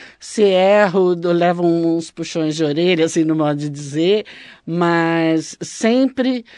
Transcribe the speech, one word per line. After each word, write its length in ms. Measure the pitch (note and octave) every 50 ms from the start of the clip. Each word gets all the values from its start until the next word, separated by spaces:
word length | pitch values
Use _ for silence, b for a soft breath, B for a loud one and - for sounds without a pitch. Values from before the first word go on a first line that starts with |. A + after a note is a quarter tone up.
| B B B B
Se 220 | B - - - G#3+
erro, 680 | G3+ F#3+ F#3 F#3 F#3+ G3+ G#3 G#3 G3 E3 G3 F#3 F3+ F3+
eu 200 | E3+ E3+ F3 E3+
levo 300 | F3 E3+ F3 F3 F3 F3
uns 480 | E3+ E3+ E3+ E3+ E3 E3 E3+ E3 -
puxões 460 | - - E3 - - E3+ D#3+ D#3 D#3
de 80 | D#3 E3
orelha, 400 | D3 C#3+ D3+ E3+ F3+ F#3 D#3+ D#3+
assim, 180 | E3 - F3 D#3+
no 140 | D#3 D#3
modo 220 | D#3 D#3 D3 D3 D3
de 100 | D3 D3
dizer, 560 | C#3+ C#3 D3 C#3+ C#3 D#3 E3 F3+ G3+ A3 G3+ B B B B B B B B
mas 920 | - E3 E3+ F3 E3+ E3+ E3+ E3+ E3 E3 E3 E3 D#3+ D#3+ D#3+ D#3 - - -
sempre 840 | F3 - - - - A3 A#3 B3+ C4+ C4 C4 - B3+ C4 B3+ B3 A#3 B B